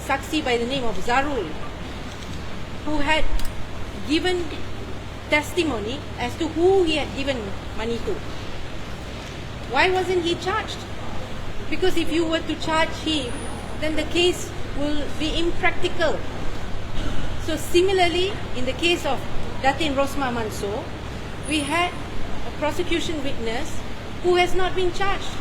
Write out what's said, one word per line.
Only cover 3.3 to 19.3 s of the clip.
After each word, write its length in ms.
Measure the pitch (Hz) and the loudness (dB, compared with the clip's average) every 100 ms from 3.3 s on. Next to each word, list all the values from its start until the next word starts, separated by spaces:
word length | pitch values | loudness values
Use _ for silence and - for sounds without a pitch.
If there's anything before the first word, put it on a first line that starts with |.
| - - - - - - - 214 | 6 4 0 -4 -4 -6 -6 0
given 340 | 311 359 359 320 - - - - - - - - | 0 2 0 -2 -4 -6 -6 -6 -8 -8 -10 -2
testimony 720 | 302 294 - 320 233 208 277 - - | 0 0 -2 0 -2 -4 -6 -8 -6
as 160 | 240 - | -6 -2
to 120 | 311 | -2
who 340 | 311 349 392 | 2 4 6
he 160 | 339 311 | 4 2
had 80 | 269 - | -2 -2
given 240 | 277 254 202 190 - - | -2 -2 -4 -6 -6 -4
money 200 | 226 233 | -2 -2
to. 100 | 233 190 - - - - - - - - - - - - - - - | -2 -2 -4 -6 -4 -4 -4 -4 -6 -6 -8 -8 -8 -8 -8 -8 -2
Why 180 | 254 349 | 2 4
wasn't 340 | 370 349 370 | 2 2 0
he 120 | 330 339 | 0 -2
charged? 420 | 359 427 - - - - - - - - - - - | -2 -2 -4 -8 -8 -6 -4 -2 -4 -4 -4 -2 0
Because 280 | 330 370 339 | 2 4 4
if 140 | 320 | 4
you 140 | 311 320 | 2 2
were 160 | 330 | 0
to 140 | 302 311 | -2 -2
charge 320 | - 320 320 - | 0 2 2 0
him, 320 | 311 311 247 247 - - - - | -2 -2 -2 -4 -4 -6 -6 -2
then 160 | 302 311 | 0 0
the 80 | |
case 480 | 302 339 349 349 - - - - | 0 2 2 2 -4 -4 -2 0
will 260 | 294 294 277 - | 2 2 2 0
be 180 | 311 294 | 0 2
impractical. 840 | 339 - 349 - 359 - 320 - - - - - - - - - - - - - - | 2 4 4 4 4 4 2 2 -2 -2 0 0 0 -2 0 2 4 4 4 2 0
So 120 | 302 | -2
similarly, 720 | - 349 381 381 349 339 381 403 - - | 2 4 6 4 4 4 0 -2 -2 0
in 100 | 254 | 0
the 80 | |
case 320 | 254 339 349 294 | 2 0 2 0
of 140 | 240 - | -2 0